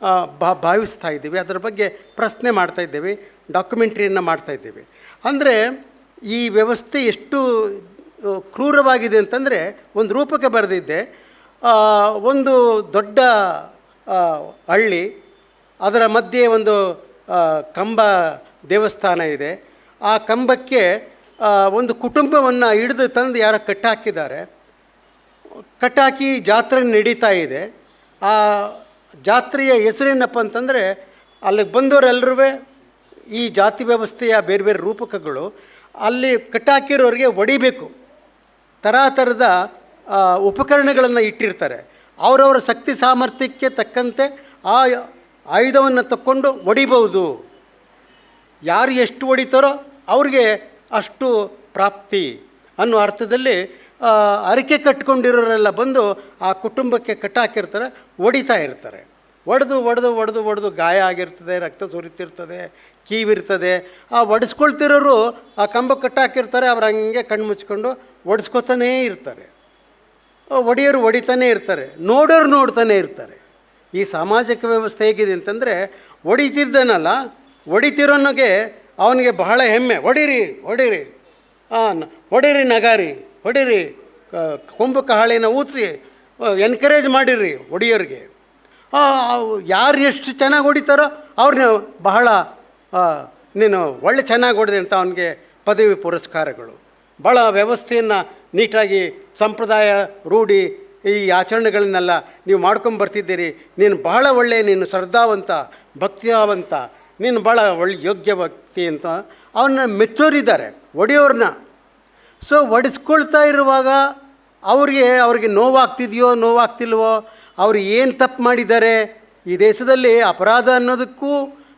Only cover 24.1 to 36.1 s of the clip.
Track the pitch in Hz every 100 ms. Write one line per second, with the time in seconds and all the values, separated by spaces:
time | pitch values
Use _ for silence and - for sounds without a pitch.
24.1 | 165 147 139 180 _ _ _ _ _ _
25.1 | _ _ _ - - - _ 247 254 269
26.1 | 269 277 262 175 214 233 262 247 214 214
27.1 | 233 233 185 151 131 202 - _ _ _
28.1 | - 196 214 208 208 208 - - _ _
29.1 | 156 135 233 247 277 269 247 214 220 277
30.1 | 269 247 247 214 233 254 262 190 196 -
31.1 | _ _ _ 196 208 196 220 269 285 254
32.1 | 247 254 254 269 269 - _ _ _ _
33.1 | - - 220 240 196 202 220 233 233 -
34.1 | - 240 220 175 196 196 190 175 214 240
35.1 | 202 156 135 180 - - _ _ - 214